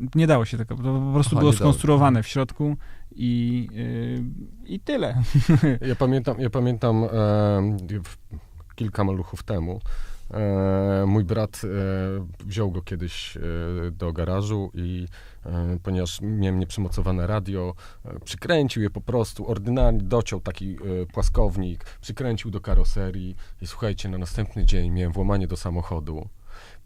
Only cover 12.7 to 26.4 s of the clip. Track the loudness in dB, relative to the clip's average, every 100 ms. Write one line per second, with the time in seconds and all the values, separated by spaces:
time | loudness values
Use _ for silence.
12.7 | -4 -6 -6 -6 -8 -12 -8 -4 -4 -4
13.7 | -4 -4 -4 -6 -2 -2 -2 -2 -4 -4
14.7 | -6 -6 -6 -8 -12 -20 -16 -8 -4 -2
15.7 | -2 -2 -2 -2 -4 -4 0 0 0 -2
16.7 | -2 -2 0 0 0 0 -2 -2 -4 -6
17.7 | -8 -14 -16 -14 -14 -12 -8 0 2 2
18.7 | 2 -2 -2 -2 0 0 -4 -6 -4 -2
19.7 | 4 4 4 2 0 0 -4 -6 -8 -8
20.7 | -8 -6 -4 -4 0 2 6 4 4 -2
21.7 | -4 -10 -14 -12 -6 -4 -4 -4 -6 4
22.7 | 6 6 4 0 -4 -6 -8 -12 -10 -10
23.7 | -4 -4 -2 -4 -4 -4 -4 -4 2 6
24.7 | 6 4 2 0 2 2 2 0 -2 -4
25.7 | -4 -4 -6 -6 -8 -10 -16